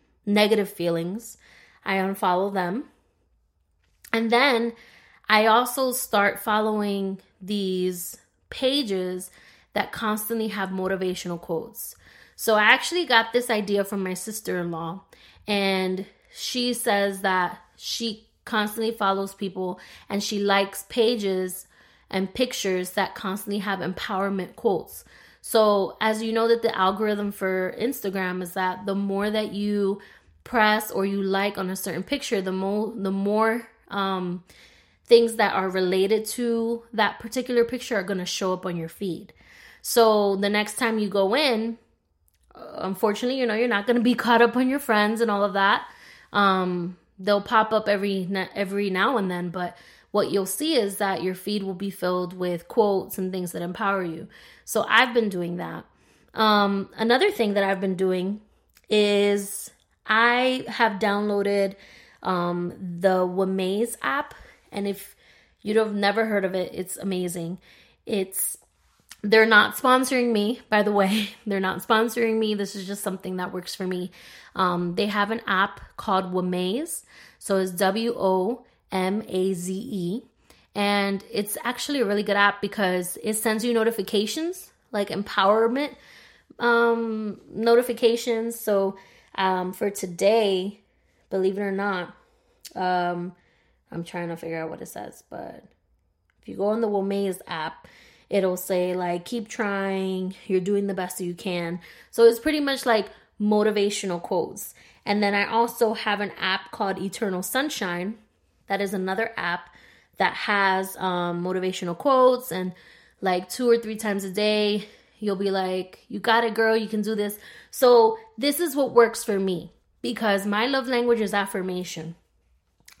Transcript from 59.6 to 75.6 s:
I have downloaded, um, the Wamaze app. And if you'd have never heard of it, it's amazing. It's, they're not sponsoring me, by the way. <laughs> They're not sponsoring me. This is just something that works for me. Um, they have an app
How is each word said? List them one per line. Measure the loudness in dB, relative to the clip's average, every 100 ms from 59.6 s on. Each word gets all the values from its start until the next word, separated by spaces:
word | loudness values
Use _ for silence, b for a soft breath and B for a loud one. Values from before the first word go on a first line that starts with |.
| -12 _ _ _ 0
I | 4 4 4 2 0 -4
have | 0 0 2
downloaded, | 0 0 0 0 0 2 0 -4 B B B B
um, | -4 -2 0 -2 -4 -6 -10 0
the | 2 4 2
Wamaze | 0 0 0 -2 -2 -2 -4
app. | -4 -4 -6 -12 B B B
And | -8 -6
if | -6 -10 -20 b b b b
you'd | 0 2
have | 2
never | 2 0 2 0
heard | 0
of | 0
it, | -2 -4
it's | -6 -8 -6
amazing. | -4 -4 -4 -6 -8 -10 b b b b -6
It's, | -4 -4 -4 -6 -8 _ _ _ _ -20 -8
they're | 4 6 8
not | 8 6 2
sponsoring | 4 4 4 2 2
me, | 2 0 -2 0
by | 0
the | 2
way. | 4 2 2 -2 -6
<laughs> | -4
They're | -2
not | -2 -4 2
sponsoring | 2 2 0 0 0
me. | 0
This | -2 -4
is | -8 -8
just | -6
something | -6 -6 -6 -6
that | -6
works | -8 -10
for | -8 -4
me. | -4 -6 B B B B -2
Um, | 0 0 -2 0
they | 0
have | 0 0
an | -2 0
app | 0